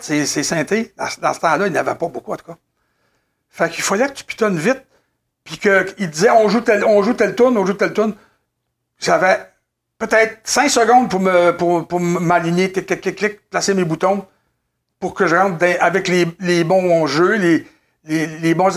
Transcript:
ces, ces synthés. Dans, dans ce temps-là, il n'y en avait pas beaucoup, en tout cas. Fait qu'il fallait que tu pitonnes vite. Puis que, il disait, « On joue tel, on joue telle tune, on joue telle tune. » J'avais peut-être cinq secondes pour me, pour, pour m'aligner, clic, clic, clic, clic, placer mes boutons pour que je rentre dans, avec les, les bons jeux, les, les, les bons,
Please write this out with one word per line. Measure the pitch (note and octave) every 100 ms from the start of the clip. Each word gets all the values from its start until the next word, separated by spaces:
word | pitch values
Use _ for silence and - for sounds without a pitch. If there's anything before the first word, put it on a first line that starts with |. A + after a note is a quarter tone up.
ces, | - D3+ C#3
ces | D#3
synthés. | C3+ E3 D3 A3 A3+ -
Dans, | - -
dans | D#3+
ce | -
temps-là, | E3+ D#3 G3+
il |
n'y | C3+
en |
avait | C3
pas | A#2+ E3
beaucoup, | B2+ -
en | -
tout | -
cas. | E3+ _ _ _ _ _ _ _ _ _
Fait | - E3
qu'il | -
fallait | - G3 C#4
que |
tu | -
pitonnes | - - A3 E3+
vite. | F#3+ C4 - _ _ _ _ _
Puis | - E3
que, | G#3 F#3+ F#3 -
il | F3+
disait, « | D3+ A#3
On | A#3 G#3+
joue | A#3
tel, | A#3 G3+
on | A3+ G#3
joue | G3+
telle | A#3+ G3 -
tune, | B3 A3+
on |
joue | F#3
telle | G3+ F#3
tune. » | - A3 - _ _ _ _ _ _ _ -
J'avais | - D#3+ F#3 - - _ _ _ _ -
peut-être | A3 A3 A3 -
cinq | - B3 C#4
secondes | B3 A3 B3 A#3+
pour | F#3
me, | F#3+ F3+ F3
pour, | E3+ F3 F3 -
pour | F3
m'aligner, | F3 F3 E3+ F3 E3 F3 F#3+
clic, | F#3+ F#3
clic, | F3+
clic, | F#3+ -
clic, | G#3 G#3 _
placer | F3+ G3+
mes | G3
boutons | E3+ D#3+ F#3 G3 - _ _ _ _ _ _ -
pour | F#3
que | - F3
je | E3+
rentre | G3 E3
dans, | F3 E3+
avec | F3 F#3 F#3
les, | F3+ E3+ -
les | F3+ E3+
bons | E3 F#3+ F3+ E3+ D3
jeux, | D3 F#3 A3
les, | F3 E3 - _ _ _
les, | D#3 D#3+ D3+
les | D#3 E3
bons, | E3 F#3+